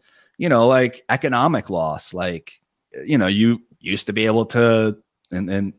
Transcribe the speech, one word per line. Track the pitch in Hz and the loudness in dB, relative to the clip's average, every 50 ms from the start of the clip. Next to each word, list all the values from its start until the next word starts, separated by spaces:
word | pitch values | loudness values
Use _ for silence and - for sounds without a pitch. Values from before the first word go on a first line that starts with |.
| _ _ _ _ _ _ _ | _ _ _ _ _ _ _
you | - - 170 | -4 -2 2
know, | 135 117 117 | 4 4 4
like, | 127 131 131 127 117 - - _ - | 4 4 4 2 0 -2 -6 _ -4
economic | 123 131 - 139 127 120 135 165 156 107 - - | -4 -2 -2 -2 0 0 0 0 0 -2 -4 -4
loss. | 95 82 80 78 76 - - - | -4 -4 -4 -4 -6 -8 -10 -10
Like, | 90 87 92 90 85 80 - - - _ _ _ _ _ _ _ - 65 71 | -8 -6 -6 -6 -6 -8 -12 -18 -20 _ _ _ _ _ _ _ -18 -12 -6
you | 107 151 | -2 0
know, | 123 95 | 0 0
you | 95 101 104 110 117 117 113 - _ _ _ | 2 2 2 2 2 2 0 -4 _ _ _
used | - - - - - - | -8 -6 -6 -6 -4 -4
to | |
be | 101 110 110 | -2 0 0
able | 110 110 113 110 | 2 2 0 0
to, | - - 120 117 117 113 110 110 107 104 - _ _ _ _ _ - | 0 2 2 4 4 4 2 2 0 -2 -6 _ _ _ _ _ -10
in, | 90 90 98 90 | -8 -6 -6 -4
in, | 98 98 101 95 - | -4 -4 -4 -6 -8